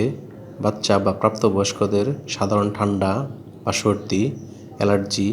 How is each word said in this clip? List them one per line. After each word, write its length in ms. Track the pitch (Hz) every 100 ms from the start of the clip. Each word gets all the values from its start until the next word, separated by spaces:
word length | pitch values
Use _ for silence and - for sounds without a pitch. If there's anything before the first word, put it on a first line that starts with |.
| 117 - - - - -
বাচ্চা 320 | 104 - - 196
বা 120 | 104 95
প্রাপ্তবয়স্কদের 840 | 110 107 110 95 98 - 101 104 113 143 -
সাধারণ 380 | - 101 104 104 104
ঠান্ডা 340 | 104 98 95 104 139 - - -
বা 80 | -
সর্দি, 520 | - 110 104 - 165 139 - - - - -
অ্যালার্জি, 500 | 101 101 98 - 98